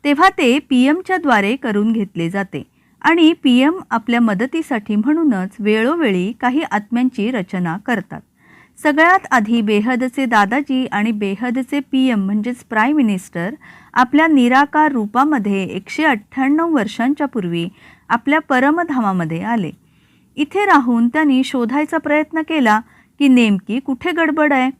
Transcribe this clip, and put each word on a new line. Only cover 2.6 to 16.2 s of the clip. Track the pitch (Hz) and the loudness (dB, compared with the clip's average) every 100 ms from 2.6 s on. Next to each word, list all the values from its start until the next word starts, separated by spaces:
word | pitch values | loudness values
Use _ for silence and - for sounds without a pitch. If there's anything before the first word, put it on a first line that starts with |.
| - _ _ _ | -14 _ _ _
आणि | - 339 320 | 0 4 4
पीएम | 339 277 247 269 370 - | 4 2 4 2 0 -4
आपल्या | 226 220 240 | -6 -2 0
मदतीसाठी | 226 190 254 330 311 240 208 208 | 0 0 -2 -4 -4 -6 -2 -2
म्हणूनच | 214 311 311 202 185 - | 0 2 2 0 -4 -4
वेळोवेळी | 208 214 233 339 277 185 185 240 | 0 0 0 0 0 0 -4 -2
काही | 247 262 330 | -2 -2 -2
आत्म्यांची | 208 208 233 254 233 208 | -6 -4 -2 -2 -2 -4
रचना | 254 180 190 175 175 - | -4 -6 -6 -4 -6 -4
करतात. | 226 190 - - _ _ - _ _ | -6 -6 -16 -18 _ _ -20 _ _
सगळ्यात | 302 294 330 381 - | -2 2 4 4 2
आधी | 254 208 233 | 0 2 0
बेहदचे | 214 208 214 254 254 262 262 | 2 0 0 -2 -2 -2 0
दादाजी | 226 202 254 294 262 254 | 2 2 0 -2 -4 -2
आणि | 208 214 | -2 -2
बेहदचे | 208 202 196 247 240 254 285 | -2 -4 -4 -4 -4 -4 -6
पीएम | 277 269 262 220 | -2 0 0 0
म्हणजेच | 196 214 220 247 | 0 -2 -4 -8
प्राईम | - 220 233 302 | -4 0 2 2
मिनिस्टर | 233 190 - 175 175 302 - - - | 0 -2 -6 -8 -8 -10 -20 -20 -6
आपल्या | - 247 285 320 | 0 2 2 4
निराकार | 294 240 262 285 302 302 | 4 4 4 2 2 2
रूपामध्ये | 269 208 247 285 285 202 196 | 0 -2 0 0 0 -2 -4
एकशे | 185 190 - - | -4 -8 -10 -2
अठ्ठ्याण्णव | 311 233 | 0 0